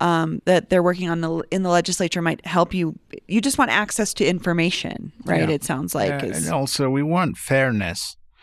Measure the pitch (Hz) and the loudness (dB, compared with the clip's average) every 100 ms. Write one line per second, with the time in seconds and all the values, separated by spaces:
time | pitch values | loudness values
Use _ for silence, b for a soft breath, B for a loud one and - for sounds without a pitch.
0 | 175 165 160 160 - 180 - 185 175 180 | 0 2 0 -2 2 2 4 2 2 0
1 | 180 170 165 165 - 190 185 175 170 175 | -2 -2 -2 -4 -4 -2 2 2 2 -2
2 | 175 180 165 156 - 175 175 185 165 165 | -2 0 -2 -2 -2 0 2 0 -2 -4
3 | _ - - 208 269 269 254 180 208 - | _ -18 -2 0 0 2 2 2 0 -2
4 | 208 - 165 180 180 170 165 - - - | -2 0 0 2 0 0 0 -2 -6 -10
5 | - - - 165 160 147 - 135 175 151 | -12 -12 -2 0 2 0 -2 -4 -2 -2
6 | 98 143 104 - 147 147 135 - 135 139 | 0 -2 -4 -4 -2 -2 -2 0 0 2
7 | 147 175 160 - - 139 135 110 90 85 | 2 2 0 -2 0 2 2 0 -2 -4
8 | - - - b | -8 -12 -20 b